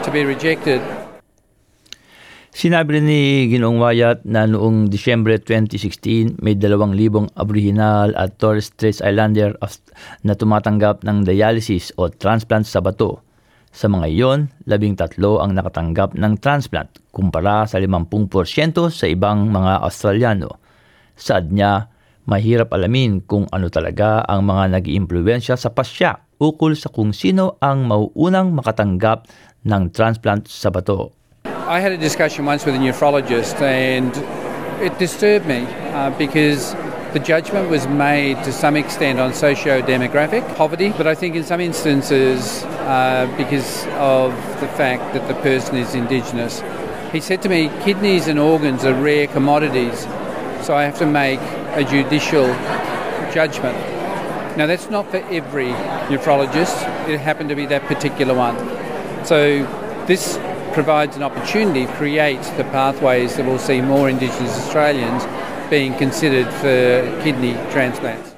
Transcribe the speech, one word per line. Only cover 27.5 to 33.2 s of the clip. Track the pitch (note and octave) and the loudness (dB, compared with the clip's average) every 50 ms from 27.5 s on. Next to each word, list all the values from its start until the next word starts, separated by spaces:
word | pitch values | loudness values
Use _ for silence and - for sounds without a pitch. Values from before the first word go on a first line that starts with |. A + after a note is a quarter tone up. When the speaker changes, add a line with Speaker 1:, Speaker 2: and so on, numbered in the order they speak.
| - _ | 0 _
Speaker 2:
ang | - C#3 C#3 C3+ C3 | 0 0 0 0 0
mauunang | A#2 G#2 G#2 G#2+ G2+ - - D3+ F3+ F#3+ F#3 F#3+ F#3 F3 | 2 2 2 0 0 0 0 2 2 4 2 2 2 0
makatanggap | C#3+ B2 A2+ A2 - G#2+ G#2 F#2 F2+ A2 A2 A2 A2 - _ - - - - _ _ _ | 0 0 -2 0 0 0 0 2 2 2 2 0 0 -4 _ -20 -20 -20 -20 _ _ _
ng | A2 G#2+ G2 F#2 F2 | 0 0 2 0 -2
transplant | - - A2 A2+ A2+ A2+ - G#2+ G2+ G2+ G2 | 0 0 2 2 2 0 0 0 0 0 -2
sa | - - - - G#2+ | -8 -16 -4 -4 -2
bato. | F#2 F#2 F#2 - G2+ F#2+ - - _ _ _ _ _ _ _ - - - - | -2 0 -2 -2 -2 -2 -2 -8 _ _ _ _ _ _ _ -12 -10 -8 -6
Speaker 1:
I | - E3+ F3 | -2 -2 0
had | F#3+ G3 | 0 0
a | F#3+ | -2
discussion | E3+ D#3 D3+ - - E3 D3+ - - C#3+ | 0 -2 -2 0 2 0 0 0 -2 -2
once | C#3+ D3 C#3+ | 0 0 0
with | - D3+ C3+ | 0 -2 0
a | |
nephrologist | C3 C3+ C3 B2 - D3 D3 C#3+ C#3+ | 2 0 0 2 2 2 4 4 2